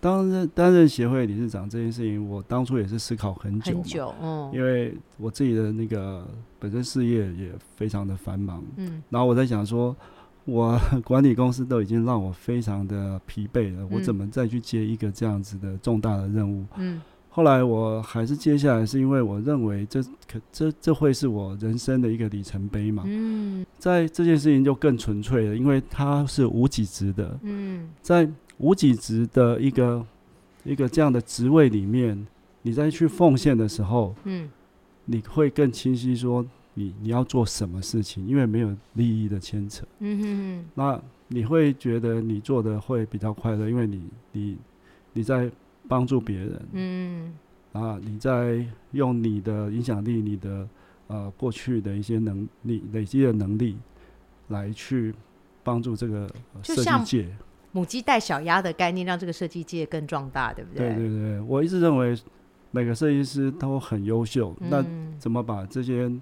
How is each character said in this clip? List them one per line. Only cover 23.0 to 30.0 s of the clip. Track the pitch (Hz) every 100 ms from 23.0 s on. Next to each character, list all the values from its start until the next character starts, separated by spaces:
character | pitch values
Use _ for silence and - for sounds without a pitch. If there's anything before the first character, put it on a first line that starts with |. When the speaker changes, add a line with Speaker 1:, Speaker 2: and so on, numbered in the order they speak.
| 190
Speaker 2:
嗯。 | 214 220 220 208 190 185 _
Speaker 1:
在 | - 180 160
这 | -
件 | 170 160
事 | 147
情 | 139
就 | 135
更 | 135 151 123
纯 | - 104
粹 | 107 127 107
了， | 107
因 |
为 | 131 135 -
它 | - 143 143 143
是 | - 123
无 | 113 131
给 | -
职 | 104 - 98
的。 | 95 92 -
Speaker 2:
嗯。 | 208 202 196 185 165 160
Speaker 1:
在 | - 175 160 156 _ -
无 | 139
给 | 190 143
职 | 117 - 113 117
的 | - 120 117
一 | 135
个， | 131 123 120